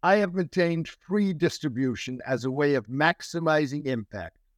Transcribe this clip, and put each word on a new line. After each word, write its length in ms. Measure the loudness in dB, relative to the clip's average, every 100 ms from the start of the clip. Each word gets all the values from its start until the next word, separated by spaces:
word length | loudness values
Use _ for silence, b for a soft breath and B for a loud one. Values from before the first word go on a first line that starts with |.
I 140 | 4 4
have 180 | 4
maintained 540 | 0 -2 2 2 2 -4
free 440 | -8 -4 0 0
distribution 880 | 2 0 0 -4 -2 -2 -2 -6 -8
as 200 | -4 -2
a 60 | -2
way 240 | 0 2
of 120 | 2 0
maximizing 1000 | 0 0 0 -6 -4 0 2 0 -4 -4
impact. 520 | -4 -6 -12 -14 -16 _